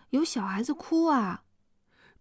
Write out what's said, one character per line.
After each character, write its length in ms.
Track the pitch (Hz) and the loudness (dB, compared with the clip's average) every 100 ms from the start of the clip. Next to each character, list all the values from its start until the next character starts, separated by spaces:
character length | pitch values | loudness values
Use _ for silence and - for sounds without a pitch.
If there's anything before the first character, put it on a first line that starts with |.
| _ | _
有 140 | 262 | -2
小 200 | 330 240 | 0 -2
孩 180 | 190 190 | -4 -4
子 120 | 247 | -4
哭 320 | 302 - 330 330 | -6 0 2 4
啊？” 380 | 269 196 - - _ _ _ _ _ _ _ | 2 0 -4 -12 _ _ _ _ _ _ _